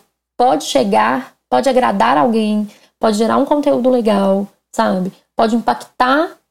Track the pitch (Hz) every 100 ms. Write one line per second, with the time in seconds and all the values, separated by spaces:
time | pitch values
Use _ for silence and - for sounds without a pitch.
0 | _ _ _ - 247 294 - 277 208 214
1 | 220 254 - _ _ 254 269 254 233 202
2 | 233 285 262 220 214 214 208 - _ _
3 | 226 214 226 226 277 294 285 262 254 254
4 | 220 202 196 196 202 _ _ - 214 190
5 | 180 - _ - 226 233 233 240 - -
6 | 247 285 359 - _